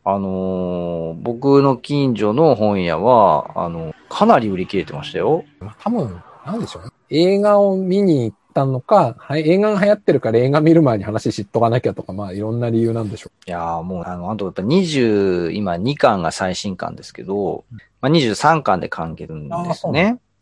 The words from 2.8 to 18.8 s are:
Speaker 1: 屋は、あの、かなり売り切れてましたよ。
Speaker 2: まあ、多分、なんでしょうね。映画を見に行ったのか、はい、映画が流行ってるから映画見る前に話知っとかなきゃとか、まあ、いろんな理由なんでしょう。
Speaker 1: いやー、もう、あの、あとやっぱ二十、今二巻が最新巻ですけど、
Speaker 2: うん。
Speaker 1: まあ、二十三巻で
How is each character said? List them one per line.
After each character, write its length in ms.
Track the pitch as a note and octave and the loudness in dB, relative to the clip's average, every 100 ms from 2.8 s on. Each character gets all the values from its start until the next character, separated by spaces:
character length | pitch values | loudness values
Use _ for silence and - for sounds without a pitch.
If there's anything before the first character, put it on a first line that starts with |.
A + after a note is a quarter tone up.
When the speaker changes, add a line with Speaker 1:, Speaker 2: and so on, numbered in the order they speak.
Speaker 1:
屋 140 | F2 D#2+ | 0 0
は、 540 | A2 A#2+ F#2+ D2+ - - | 4 6 6 4 0 -6
あ 60 | F2 | -6
の、 240 | - E2 - - | -6 -10 -12 -8
か 160 | - G#3+ | 0 4
な 140 | E3+ | 4
り 100 | A2 | 2
売 80 | F#2 | -4
り 100 | F2+ | -4
切 100 | G2 | -4
れ 80 | D#2 | -4
て 80 | |
ま 100 | D2 | -8
し 100 | D2 | -8
た 60 | F2 | -4
よ。 260 | G2+ D#3+ - - | 0 -2 -4 -16
Speaker 2:
ま 100 | A2 | -18
あ、 60 | - | -10
多 120 | G#3 | -6
分、 300 | A#3 B2 F2 - - C#3 | -4 -4 -8 -18 -20 -10
な 100 | A3+ | -8
ん 40 | |
で 80 | C3+ | -8
し 80 | - | -12
ょ 40 | |
う 40 | |
ね。 60 | G2+ - - | -18 -20 -6
映 280 | D3 F3+ G3 | 0 2 2
画 220 | G#3 G3+ | 4 4
を 160 | G3+ F#3+ | 4 2
見 240 | F#3 G3 | 0 2
に 220 | G3 D3 | 4 2
行 100 | A2+ | 0
っ 40 | - _ - | -6 _ -2
た 100 | C3+ | -2
の 160 | B2+ | -2
か、 340 | - G#3 C3 - | 2 4 4 -2
は 180 | - D3 | -6 -2
い、 100 | D#3 | 2
映 120 | F#3 | 2
画 120 | G#3+ | 2
が 80 | G3+ | 2
流 120 | G3+ | 2
行 20 | |
っ 60 | G#3 | 2
て 120 | - | 2
る 80 | C#3+ | 0
か 120 | A#2+ | 2
ら 80 | A2+ | 2
映 100 | B2+ | 2
画 120 | D3+ | 4
見 120 | D#3 | 6
る 80 | E3 | 6
前 160 | D3 G#2+ | 6 2
に 60 | |
話 280 | F#2+ G#2+ - | -2 -4 -4
知 120 | A2 | -6
っ 20 | G2+ | -4
と 160 | A#2 | 0
か 80 | A2+ | 2
な 100 | A#2+ | 2
き 80 | G#2+ | -2
ゃ 60 | |
と 80 | F#2 | -6
か、 100 | - | -10
ま 160 | F#2+ G2+ | -10 -8
あ、 60 | |
い 60 | F#2+ | -6
ろ 120 | G#2+ | -6
ん 80 | A#2 | -4
な 120 | A#2+ | -2
理 100 | A2+ | 0
由 100 | A#2 | 0
な 120 | A2+ | -2
ん 60 | A2 | -6
で 80 | G#2+ | -8
し 80 | - | -16
ょ 20 | |
う。 160 | _ - | _ -10
Speaker 1:
い 40 | |
や 80 | E2+ | -6
ー、 240 | E2+ E2 | -6 -6
も 180 | F2 F#2 | -6 -8
う、 20 | F2 | -8
あ 100 | F2+ | -8
の、 140 | F2+ | -8
あ 40 | A2 | -6
と 100 | F#2+ | -6
や 60 | |
っ 20 | F2+ | -4
ぱ 80 | |
二 220 | G2 F3+ F3 | 0 2 2
十、 640 | D3 A#2 G#2 G2 F2+ E2+ | 2 2 2 2 0 -2
今 240 | F#2 G2 E2+ | -4 -4 -4
二 180 | A2 C#3+ | -4 0
巻 280 | C#3 G2+ | 2 2
が 80 | E2 | -2
最 240 | - F#2 F2+ | -4 -4 -4
新 200 | G2+ F#2 | -8 -8
巻 200 | E2 D#2+ | -10 -12
で 80 | |
す 100 | - | -18
け 100 | - | -16
ど、 400 | F2+ G2+ F#2 - - | -8 -4 -4 -6 -10
Speaker 2:
う 40 | A2+ | -20
ん。 20 | - _ | -20 _
Speaker 1:
ま 60 | C3 | 0
あ、 20 | |
二 120 | E3 | 2
十 120 | B2 | 2
三 300 | G2+ D3 D#3+ | 2 2 2
巻 160 | C3 | 2
で 100 | F#2 | -2